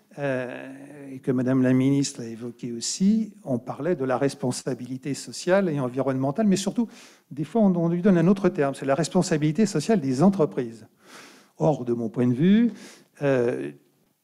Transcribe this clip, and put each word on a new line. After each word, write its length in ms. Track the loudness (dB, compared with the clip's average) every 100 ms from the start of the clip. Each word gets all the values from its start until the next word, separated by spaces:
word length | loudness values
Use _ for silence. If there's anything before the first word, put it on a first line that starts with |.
| _ -8
euh, 540 | -4 -4 -6 -10 -14 -18 -18 -18 -16
et 80 | -10
que 100 | -2
Madame 320 | 0 2 2
la 100 | 4
Ministre 500 | 4 4 2 0 -4
l'a 40 | -12
évoqué 460 | -10 -12 -10 -10
aussi, 600 | -8 -8 0 2 2 0 -8
on 160 | -6 -6
parlait 340 | -4 -6 -4
de 100 | -2
la 140 | 0 0
responsabilité 960 | 0 -2 -4 -4 -6 -8 -8 -10 -8
sociale 540 | -8 -10 -8 0 2 2
et 100 | -2
environnementale, 680 | -4 -2 -2 0 -2 0 2
mais 80 | 2
surtout, 320 | 0 -2 -4 -6 -20 -20 -18
des 140 | -10
fois, 160 | -4 2
on, 120 | 4 4
on 120 | 0
lui 140 | 2
donne 160 | 4 4
un 80 | 4
autre 220 | 4 2
terme, 260 | 0 -2
c'est 100 | -2
la 120 | 0 0
responsabilité 680 | 2 0 0 0 0 2
sociale 360 | 0 0 0 0
des 240 | 2 4
entreprises. 640 | 4 4 0 -2 -8 -10 -20 _ _ -20 -20 -20 _ -2
Or, 260 | 0 0
de 80 | -2
mon 160 | -2 -2
point 180 | 0 0
de 80 |
vue, 380 | 2 4 4 4 -2 -16 -20 _ -6
euh, 480 | 0 2 0 -2 -8 -12 _ _ _ _